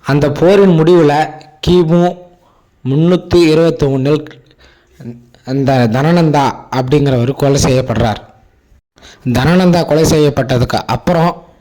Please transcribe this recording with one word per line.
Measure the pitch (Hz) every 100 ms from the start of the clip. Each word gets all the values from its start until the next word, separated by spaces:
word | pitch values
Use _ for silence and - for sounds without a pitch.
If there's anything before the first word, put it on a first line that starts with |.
அந்த | - 143 147
போரின் | 143 165 202 196 165
முடிவுல | 160 180 151 143 151 - - _ -
கிமு | 180 160 175 175 180 - _ _ _ _ _
முன்னூத்தி | 127 139 170 175 180 175
இருபத்தி | 165 156 165 - 143
ஒண்ணில் | 135 135 151 - - _ _ _ _ _ _ 120 120 _ _
அந்த | - 135 135 135 120
தனநந்தா | 123 151 175 165 147 135 - - 127
அப்படிங்கிறவர் | 131 147 139 131 117
கொலை | 135 139 139
செய்யப்படுறார். | - 127 123 113 117 101 - _ _ _ _ _ _ _ - - 131
தனநந்தா | 120 135 180 180 170
கொலை | 160 147
செய்யப்பட்டதுக்கு | 160 160 151 143 123 131 120 107 -
அப்புறம் | 120 - 175 165 - - _